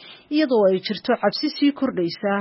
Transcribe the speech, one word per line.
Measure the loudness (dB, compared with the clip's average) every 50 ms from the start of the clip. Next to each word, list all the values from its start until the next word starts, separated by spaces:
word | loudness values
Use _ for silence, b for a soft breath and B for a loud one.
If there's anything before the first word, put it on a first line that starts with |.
| B B B B B
iyadoo | B 0 0 2 2 4 4 4
ay | 4 4 2
jirto | -2 -4 -8 -6 -2 -2 -2
cabsi | 2 0 -2 -2 0 -6 -6
sii | -2 2 0 0
kordhaysa | 2 2 -4 -2 -2 -2 -4 -4 -4 -4 -4 -2 -2 -2